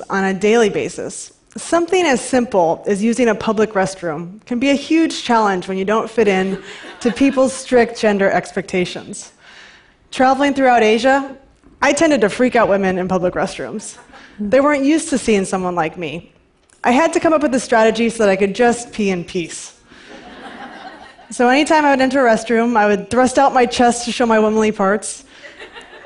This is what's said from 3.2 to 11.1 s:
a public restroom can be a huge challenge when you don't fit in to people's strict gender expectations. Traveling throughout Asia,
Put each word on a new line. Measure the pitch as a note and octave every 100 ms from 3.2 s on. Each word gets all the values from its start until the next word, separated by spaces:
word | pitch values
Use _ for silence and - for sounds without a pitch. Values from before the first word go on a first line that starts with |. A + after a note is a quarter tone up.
| A#3+
a |
public | G#3 - G#3+ G#3+
restroom | G3+ F#3+ - E3+ D3+ E3+ G#3
can | - A#3+
be | C4+
a |
huge | C#4 - D#4+ D#4+ -
challenge | - A3+ G#3+ F#3 F3
when | F#3+
you | F#3+
don't | A3 A3+
fit | A#3+ G#3
in | F#3+ F#3+ F#3+ - - - -
to | A#3+
people's | - C#4 C4 C4
strict | C4 - B3 A3+ -
gender | A3 G3+ G3
expectations. | F3+ - G3+ - F#3 F3+ E3 F2+ G3 - _ - - - - _ _ _
Traveling | - C4 C4 C#4+
throughout | C#4 C4 A#3+
Asia, | G#3+ A3 B3+